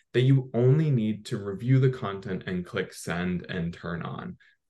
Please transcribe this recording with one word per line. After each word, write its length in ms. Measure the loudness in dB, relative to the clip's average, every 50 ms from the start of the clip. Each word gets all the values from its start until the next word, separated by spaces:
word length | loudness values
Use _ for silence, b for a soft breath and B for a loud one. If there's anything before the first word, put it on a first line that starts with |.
| B _ 0
that 80 | 2
you 300 | 6 6 6 4 4 0 -2
only 380 | 2 4 4 6 4 4 2
need 340 | 2 2 2 0 -2 -4 -6
to 140 | -8 -8 -6
review 400 | -6 -6 -8 -6 0 2 4 4
the 100 | 4 4
content 560 | 2 0 -6 -6 -6 -6 -6 -6 -6 -6 -6
and 200 | -6 -6 -6 -6
click 260 | -4 -4 -4 -4 -4 -8
send 540 | -14 -8 -6 -4 -2 -2 -2 -2 -4 -4 -6
and 240 | -6 -4 -4 -4 -6
turn 300 | -8 -10 -8 -8 -6 -8
on. 340 | -8 -8 -10 -10 -12 -14 b b b b b b